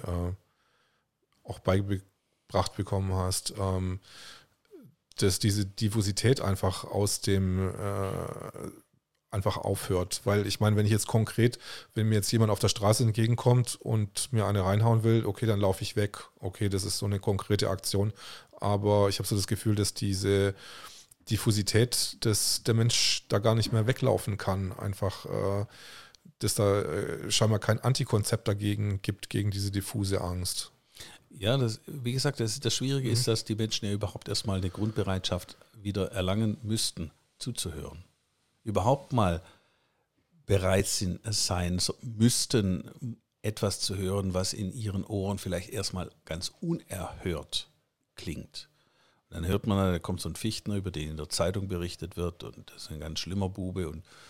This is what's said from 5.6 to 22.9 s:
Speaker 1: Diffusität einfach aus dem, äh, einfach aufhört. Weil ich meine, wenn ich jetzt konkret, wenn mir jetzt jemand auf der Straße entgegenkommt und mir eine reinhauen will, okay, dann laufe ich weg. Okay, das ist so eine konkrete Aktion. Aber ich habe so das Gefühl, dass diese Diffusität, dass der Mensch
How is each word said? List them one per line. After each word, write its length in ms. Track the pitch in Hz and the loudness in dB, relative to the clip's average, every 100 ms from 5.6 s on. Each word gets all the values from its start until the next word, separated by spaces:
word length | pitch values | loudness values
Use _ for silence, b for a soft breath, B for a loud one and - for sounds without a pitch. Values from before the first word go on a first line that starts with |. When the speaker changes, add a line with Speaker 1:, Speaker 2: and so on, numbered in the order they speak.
| 98 | -2
Speaker 1:
Diffusität 720 | - 107 107 98 95 113 139 | -2 -2 0 -2 2 2 2
einfach 440 | 98 98 95 - | 2 0 0 -2
aus 360 | - 95 101 - | -4 0 0 0
dem, 480 | - 98 95 92 95 | 2 2 2 2 -2
äh, 1040 | - 101 101 95 87 - - - - - - _ _ _ _ _ | -2 -4 -4 -4 -4 -6 -8 -12 -10 -12 -14 _ _ _ _ _
einfach 260 | 101 98 85 | -2 0 0
aufhört. 640 | - 98 - 90 90 - | -2 -2 0 0 0 -2
Weil 220 | 101 104 101 | 2 2 2
ich 140 | - | 2
meine, 160 | 107 107 | 4 4
wenn 100 | 104 | 4
ich 60 | |
jetzt 140 | 107 - | 2 2
konkret, 500 | 113 107 - 120 - B B B | 2 2 4 2 2 B B B
wenn 140 | - 110 | 0 2
mir 60 | |
jetzt 160 | 107 98 | 4 4
jemand 180 | 113 107 | 4 4
auf 80 | 101 | 4
der 80 | 104 | 2
Straße 340 | - 101 110 | 4 4 6
entgegenkommt 720 | 117 107 110 120 127 123 120 - | 4 4 2 4 4 4 4 -2
und 520 | - 110 101 - - | -2 0 0 -4 -2
mir 140 | 113 101 | 0 2
eine 180 | 101 | 2
reinhauen 380 | 92 101 113 113 | 4 4 6 4
will, 240 | 113 113 101 | 4 4 2
okay, 180 | 98 113 | 0 0
dann 140 | 101 | 2
laufe 220 | 98 - | 2 2
ich 140 | 104 107 | -2 -2
weg. 220 | 104 - - - | -2 -4 -16 -10
Okay, 300 | 95 - 101 | -8 -2 -2
das 160 | 95 | 0
ist 140 | 98 - | -2 -2
so 80 | 104 | -2
eine 120 | 101 | -2
konkrete 500 | - 98 - 101 - | 0 -2 2 0 2
Aktion. 440 | 92 - 98 104 - B B B - | -2 -2 0 0 -2 B B B -6
Aber 480 | 98 104 104 104 101 | 0 2 4 6 4
ich 100 | 98 | 2
habe 80 | 95 | 0
so 60 | 104 | 0
das 100 | 95 | 0
Gefühl, 260 | 113 110 | 0 2
dass 180 | 104 98 | 2 2
diese 600 | - 98 95 101 98 98 95 B B B B B - - | 0 -2 0 2 4 4 0 B B B B B -12 -2
Diffusität, 840 | 110 120 107 98 107 120 - - - | 0 2 2 4 4 4 2 -2 -2
dass 380 | 113 101 - - | 0 2 2 0
der 120 | - | 2
Mensch 500 | 113 117 | 4 4